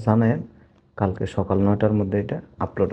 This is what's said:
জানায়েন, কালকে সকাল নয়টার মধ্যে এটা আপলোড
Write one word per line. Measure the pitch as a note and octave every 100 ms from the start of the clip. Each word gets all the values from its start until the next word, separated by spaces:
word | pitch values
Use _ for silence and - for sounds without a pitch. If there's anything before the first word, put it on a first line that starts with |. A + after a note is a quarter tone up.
| A2
জানায়েন, | A2 A2+ D3 - - _ _ _ -
কালকে | G2+ F#2 G2+ -
সকাল | F#2+ F#2+ G2+
নয়টার | G#2 G#2+ G#2+
মধ্যে | G2 G2+
এটা | - - - -
আপলোড | - - G2